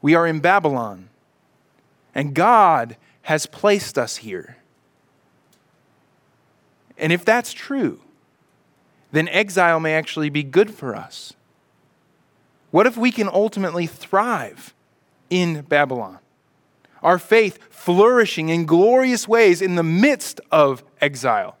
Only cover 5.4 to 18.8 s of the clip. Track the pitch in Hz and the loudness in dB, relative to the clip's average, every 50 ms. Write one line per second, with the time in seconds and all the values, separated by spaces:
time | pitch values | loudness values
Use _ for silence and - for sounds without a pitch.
5.4 | _ _ _ _ _ _ _ _ _ _ _ _ _ _ _ _ _ _ _ _ | _ _ _ _ _ _ _ _ _ _ _ _ _ _ _ _ _ _ _ _
6.4 | _ _ _ _ _ _ _ _ _ _ _ _ - 156 170 175 175 - 220 240 | _ _ _ _ _ _ _ _ _ _ _ _ -2 -2 -2 0 2 2 2 2
7.4 | 240 - - - - - 277 277 226 135 - - _ _ _ _ _ _ _ _ | 0 -6 -14 -16 -12 -8 -6 -4 -4 -4 -4 -8 _ _ _ _ _ _ _ _
8.4 | _ _ _ _ _ _ _ _ _ _ _ _ _ _ - 156 160 175 - 185 | _ _ _ _ _ _ _ _ _ _ _ _ _ _ -2 -2 -2 0 -2 -2
9.4 | 214 202 180 185 180 170 165 160 160 160 156 160 156 - - 160 151 151 143 151 | -2 0 0 0 2 2 2 0 0 -2 -2 -2 -4 -4 -8 -6 -6 -4 -4 -6
10.4 | 147 139 131 170 214 214 - - - 131 104 107 - - - - - - - _ | -6 0 2 2 2 2 -2 -12 -12 -10 -10 -10 -14 -16 -20 -20 -20 -20 -20 _
11.4 | _ _ _ _ _ _ _ _ _ _ _ _ _ _ _ _ _ _ _ _ | _ _ _ _ _ _ _ _ _ _ _ _ _ _ _ _ _ _ _ _
12.4 | _ _ _ _ _ _ - 165 214 254 226 233 226 254 240 233 214 196 165 185 | _ _ _ _ _ _ 0 2 2 2 0 0 -2 -2 0 -2 -6 -2 0 0
13.4 | 208 220 - 202 196 175 156 175 175 156 - - - - - 190 214 247 233 170 | -2 0 -2 -4 -6 -6 -4 -6 -6 -6 -8 -16 -10 -2 0 0 0 0 -4 -6
14.4 | 123 104 - - - - _ _ _ _ _ _ _ _ _ _ _ _ 175 180 | -6 -10 -14 -20 -20 -20 _ _ _ _ _ _ _ _ _ _ _ _ -2 0
15.4 | 180 170 160 151 143 - 147 147 147 135 131 123 113 95 92 90 _ _ _ _ | 0 0 -2 -6 -4 -2 0 0 0 0 -4 -10 -10 -12 -14 -20 _ _ _ _
16.4 | _ _ _ _ _ _ _ _ _ _ _ _ - 156 180 175 - - 220 226 | _ _ _ _ _ _ _ _ _ _ _ _ 0 0 0 0 0 2 2 2
17.4 | 220 196 - - _ _ _ - - - 175 180 208 233 254 247 226 - - - | 2 0 -4 -10 _ _ _ -12 -4 -2 2 4 4 4 4 4 2 0 -2 -6
18.4 | 156 160 165 170 170 151 165 170 | -4 -2 -2 -2 0 2 2 4